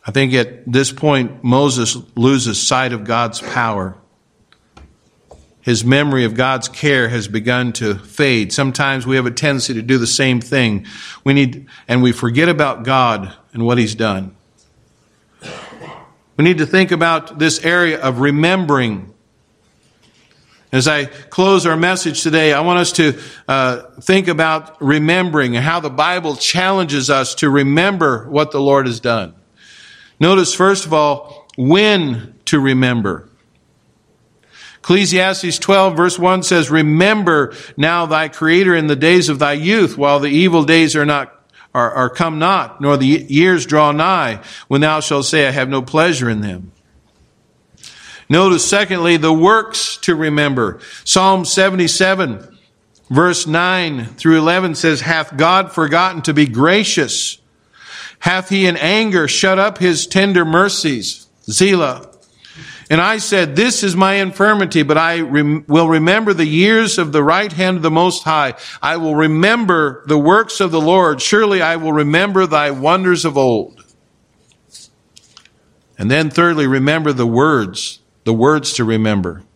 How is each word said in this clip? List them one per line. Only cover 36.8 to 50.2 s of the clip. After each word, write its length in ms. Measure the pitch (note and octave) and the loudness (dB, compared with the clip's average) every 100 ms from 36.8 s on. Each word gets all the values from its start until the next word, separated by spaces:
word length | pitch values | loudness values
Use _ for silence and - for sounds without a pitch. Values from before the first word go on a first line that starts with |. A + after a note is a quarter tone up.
| D3+ D3+ F#3+ G#3+ F3+ D#3 C3 - - - | 2 2 2 2 2 0 0 -6 -18 -4
now 280 | D3+ F3 | -2 0
thy 240 | E3 D#3 D#3 | -2 -2 -4
Creator 460 | - D#3+ E3+ F#3+ | -2 2 4 4
in 120 | E3+ D3+ | 2 0
the 100 | C#3+ | 0
days 340 | D#3 F3+ D#3 | 4 4 2
of 80 | C#3+ | 0
thy 160 | D3 | -2
youth, 420 | C#3+ D#3+ A3 F3 A#2+ | -2 0 2 0 0
while 240 | C#3+ C#3+ | 0 2
the 80 | D3 | 2
evil 360 | D3 F#3 E3 | 2 4 2
days 300 | D3 E3 D#3+ | 4 4 4
are 120 | D#3 D3 | 2 0
not, 280 | D3 C3+ _ _ _ _ | -2 -6 _ _ _ _
are, 160 | B2+ A#2 | -2 -2
are 200 | C3+ B2+ | 0 -4
come 280 | - E3 D#3 | -2 -4 0
not, 440 | E3 F#3+ A#2+ - | 0 0 -2 -4
nor 160 | C#3+ C#3+ | 0 2
the 80 | C3 | 2
years 580 | D3+ C3+ C#3+ F3+ F3+ | 0 0 2 4 2
draw 280 | B2+ D3+ D3+ | 0 2 2
nigh, 480 | D3 E3 F#3 C3+ G#2+ - - - | 2 0 0 -2 -6 -14 -20 -4
when 140 | C#3 | 0
thou 180 | D3+ D#3 | 2 0
shalt 240 | D3 C#3+ | -2 -2
say, 240 | C3 D#3+ C#3 | 0 0 0
I 40 | |
have 180 | C3+ C3 | 0 -2
no 100 | C3+ | -4
pleasure 480 | B2+ D#3 E3+ D3+ B2 | -2 0 0 0 -2
in 140 | G#2+ | -4
them." 300 | G#2 F#2 F2+ _ _ _ _ _ _ _ _ _ _ _ - - - - _ | -6 -10 -14 _ _ _ _ _ _ _ _ _ _ _ -20 -20 -20 -20 _
Notice, 360 | D#3 F#3+ F3 | 2 4 2
secondly, 520 | - G3+ G3+ F#3 E3+ E3+ | 2 0 0 -2 0 2
the 160 | D#3 | 2
works 640 | D#3+ F3 A3 A3 - - - | 4 4 4 0 -8 -8 -6
to 120 | - | -2
remember. 680 | D#3+ | 0